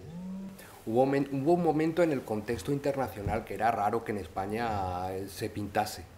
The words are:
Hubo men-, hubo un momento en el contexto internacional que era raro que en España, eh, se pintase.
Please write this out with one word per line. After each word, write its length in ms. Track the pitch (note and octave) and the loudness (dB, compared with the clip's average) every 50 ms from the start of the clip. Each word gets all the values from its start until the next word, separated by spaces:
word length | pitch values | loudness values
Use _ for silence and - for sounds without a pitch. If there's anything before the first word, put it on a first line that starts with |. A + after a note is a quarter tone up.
| F2+ D3 E3+ F3 F#3 F#3 F#3+ F#3+ G3 F#3+ G3 - - - - - - | -14 -12 -12 -10 -10 -8 -8 -8 -10 -12 -12 -14 -18 -18 -18 -10 -4
Hubo 200 | A2+ A2 B2 C3+ | 2 4 4 6
men-, 240 | C#3 C#3 C#3 C#3+ - | 6 4 2 2 0
hubo 220 | C#3+ C#3 C3 D#3+ F3+ | 0 2 4 4 4
un 100 | F3 F3 | 6 6
momento 400 | D#3+ C#3+ D#3 D#3+ E3 D#3+ F3+ F3 | 4 4 4 2 2 4 4 4
en 80 | D#3+ | 4
el 100 | C#3+ B2 | 4 0
contexto 500 | - - G#2+ G#2+ G#2 A#2+ A#2 A2+ - D3 | 0 -2 -4 -2 -2 -2 -4 -2 -2 -2
internacional 720 | C#3+ C#3 C#3 C#3+ C3+ C3+ B2+ G#2+ - G#2 G2+ G2 G#2 A#2 A2 | -2 0 0 0 0 0 -2 -4 -4 -4 -2 -2 -2 -2 -2
que 80 | - G2+ | -4 -2
era 160 | F#2+ G#2+ A#2 | 2 2 2
raro 320 | A#2 G#2 G2+ G#2+ A2+ A#2 A2+ | 4 4 2 2 2 0 -2
que 80 | - | -2
en 60 | G#2+ G2+ | -4 -4
España, 920 | F2+ - - G2+ F#2+ G2+ G#2+ A2+ A#2+ A2+ G#2+ G2+ F#2 F#2 F2+ F2+ F#2 F#2 F#2+ | -4 -6 -4 -4 -4 -2 -2 -2 0 0 0 -2 -2 -2 -2 -2 -4 -4 -4
eh, 140 | F#2+ G2+ | -6 -6
se 220 | F#2+ - - A2+ G#2 | -8 -6 -6 -6 -6
pintase. 540 | - G#2+ G#2 G2 - A2 G#2+ - - - E2+ - - | -4 -6 -6 0 0 0 0 0 -4 -10 -14 -16 -18